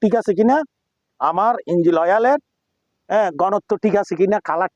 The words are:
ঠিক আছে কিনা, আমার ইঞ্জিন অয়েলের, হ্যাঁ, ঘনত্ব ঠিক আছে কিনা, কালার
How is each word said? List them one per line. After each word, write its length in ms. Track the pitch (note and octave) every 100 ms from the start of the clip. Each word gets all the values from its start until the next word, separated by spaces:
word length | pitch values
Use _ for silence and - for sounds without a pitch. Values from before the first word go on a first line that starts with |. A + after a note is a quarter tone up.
ঠিক 120 | G#3 A#3
আছে 120 | G#3 F3+
কিনা, 200 | A3+ D4 D4 _ _ _ _ _
আমার 340 | C#3+ F3 A3 A3 -
ইঞ্জিন 240 | F3 E3+ E3
অয়েলের, 360 | E3+ G#3+ B3 D4 - _ _ _ _ _ -
হ্যাঁ, 180 | G#3 F#3+ D3
ঘনত্ব 300 | F#3 G3+ - G3+
ঠিক 120 | G#3+ G3+
আছে 120 | - E3+
কিনা, 180 | G3 G#3 -
কালার 240 | D#3+ F#3